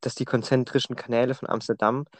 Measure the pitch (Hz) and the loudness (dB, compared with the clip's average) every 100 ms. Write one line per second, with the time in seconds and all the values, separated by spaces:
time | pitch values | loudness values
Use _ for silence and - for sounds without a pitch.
0 | 123 - - 120 - 131 123 135 - 117 | -8 -6 -2 -2 2 2 2 0 0 -8
1 | - 117 127 131 - 113 - 107 107 131 | -2 2 2 0 -2 -4 -2 2 2 2
2 | 147 | -4